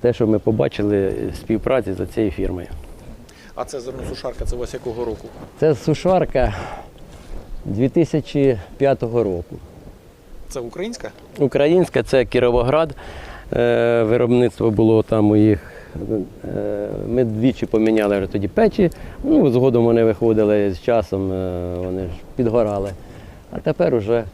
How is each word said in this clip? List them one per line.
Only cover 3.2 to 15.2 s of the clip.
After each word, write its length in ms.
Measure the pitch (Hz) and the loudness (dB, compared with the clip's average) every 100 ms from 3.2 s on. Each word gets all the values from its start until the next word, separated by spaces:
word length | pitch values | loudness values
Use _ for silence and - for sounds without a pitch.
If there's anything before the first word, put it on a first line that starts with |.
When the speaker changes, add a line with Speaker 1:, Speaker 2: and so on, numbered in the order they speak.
| - - - | -20 -20 -20
Speaker 2:
А 100 | - | -12
це 160 | 123 139 | -10 -10
зерносушарка — 640 | 120 131 113 131 135 117 | -12 -12 -10 -10 -10 -8
це 120 | - 123 | -6 -6
у 20 | |
вас 160 | 120 | -6
якого 300 | 127 123 113 | -8 -8 -6
року? 240 | 120 107 - - - - | -6 -8 -12 -18 -20 -2
Speaker 1:
Це 140 | 156 | 0
сушарка 800 | 143 - 151 180 185 151 135 120 92 90 - - - - - - - - - | 2 0 0 2 2 2 0 0 -2 -10 -12 -16 -20 -20 -20 -14 -14 -12 -12
дві 240 | - 98 131 | -6 -2 0
тисячі 720 | 170 160 156 - 143 139 113 - - | 2 0 0 -2 0 2 0 -6 -2
п'ятого 460 | 139 135 120 120 | 0 0 0 0
року. 340 | 104 87 - - - - - - - - - - - | 0 -2 -6 -14 -16 -20 -20 -20 -20 -20 -20 -18 -12
Speaker 2:
Це 120 | 139 | -10
українська? 480 | 120 127 202 240 - - - - | -10 -8 -10 -8 -14 -16 -20 -2
Speaker 1:
Українська, 640 | 143 135 147 175 175 - | 0 4 4 4 4 0
це 220 | 117 135 | 2 2
Кіровоград. 680 | 120 123 123 120 120 151 160 135 - - - - - | 2 2 4 4 2 2 0 -4 -14 -16 -16 -16 -6
Е, 500 | - 120 117 117 117 | 0 2 2 2 2
виробництво 680 | 110 120 120 123 120 - 113 | 2 2 4 4 2 2 0
було 320 | 107 113 110 | 4 4 4
там 280 | 107 110 | 4 2